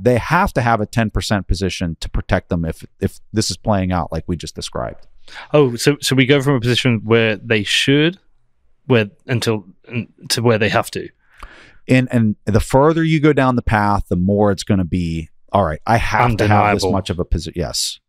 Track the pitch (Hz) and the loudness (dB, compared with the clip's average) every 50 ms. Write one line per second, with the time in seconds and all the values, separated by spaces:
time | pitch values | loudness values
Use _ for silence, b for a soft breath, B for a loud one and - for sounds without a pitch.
0 | 98 123 123 110 - - 156 175 196 - - 135 117 117 117 104 104 - - 117 | 0 2 2 2 0 0 0 0 0 0 -2 -2 0 0 0 0 -2 -2 -2 -2
1 | 113 104 - 101 - - 107 98 92 - 107 87 98 90 - - 92 82 80 - | -2 0 -2 -4 -2 -2 -2 -2 -2 -4 -4 -2 -2 -4 -4 -4 -6 -6 -6 -8
2 | - - - 104 - - 104 90 - - 92 85 82 80 - - - - _ - | -10 -6 -6 -6 -2 -2 -2 -2 -2 -2 -4 -4 -2 -4 -6 -10 -14 -20 _ -6
3 | 98 - - - - - - 110 107 - 95 - - 117 104 95 92 92 92 87 | -6 -6 -6 -6 -14 -6 -4 -2 -2 -2 -6 -6 -2 -2 0 0 0 0 -2 -2
4 | 80 - 80 80 - - 90 76 - 76 - - - - - 73 62 57 - - | -2 -4 -6 -8 -6 -6 -8 -8 -8 -12 -12 -12 -14 -10 -8 -8 -8 -8 -10 -14
5 | - - - - B B B B B B - 151 143 123 120 117 - 147 147 - | -20 -20 -20 -20 B B B B B B 2 2 2 2 0 0 0 0 0 0
6 | - - 135 131 131 117 143 143 131 143 143 120 110 123 117 - - 131 117 104 | -2 0 2 2 4 4 4 2 2 0 0 0 0 0 0 2 2 0 0 0
7 | 101 107 113 117 113 110 107 92 - 117 113 107 98 - - - - 139 139 147 | 2 2 2 4 4 2 -2 -4 -2 -2 -2 -2 0 -2 -2 -2 2 2 2 4
8 | 151 170 190 _ _ _ _ _ _ _ _ _ _ _ _ _ _ 139 127 113 | 2 0 -2 _ _ _ _ _ _ _ _ _ _ _ _ _ _ 2 2 2
9 | 104 101 _ _ - - 127 113 - 120 110 107 90 - - _ _ - 117 120 | 2 0 _ _ -6 -4 -4 -2 -2 -2 -2 -4 -6 -14 -20 _ _ -10 -8 -8
10 | - _ _ _ - - - 120 113 120 113 104 110 98 - 117 - - - 90 | -8 _ _ _ -8 -6 -4 0 2 2 2 2 2 0 0 0 -2 -2 -8 -10
11 | - - _ _ B B B B B B B B B B B B B - 127 131 | -10 -12 _ _ B B B B B B B B B B B B B 2 2 2
12 | 127 - - 117 113 107 101 _ - - 98 - - - - 131 143 160 160 165 | 2 2 0 0 2 0 -2 _ -4 0 0 0 0 2 2 4 4 4 2 2
13 | 160 160 160 151 139 156 143 139 131 127 123 120 - - 113 104 104 104 101 98 | 0 2 2 2 4 2 2 4 2 2 0 0 0 0 0 2 2 2 0 -2
14 | - - 95 87 90 98 101 101 104 101 98 - - - 107 92 90 78 92 92 | -2 -2 -2 0 2 2 2 2 2 2 0 -2 -2 -2 -2 -2 0 -2 -2 -2
15 | 87 82 82 82 80 - - - - - - 101 95 78 76 - - - 113 113 | -2 -2 -4 -6 -8 -10 -16 -20 -12 -2 0 0 0 0 -4 -6 -2 0 0 2
16 | - - 110 107 120 123 113 98 110 104 104 101 104 104 101 98 98 90 98 98 | 2 0 2 2 2 2 2 0 2 2 2 4 4 2 2 0 0 -2 -2 -2
17 | 98 - 90 82 85 - - 87 80 82 - 87 80 65 - - - - - - | -2 -4 -4 -4 -2 -2 -2 -4 -4 -6 -6 -6 -6 -6 -6 -6 -8 -8 -10 -14
18 | _ | _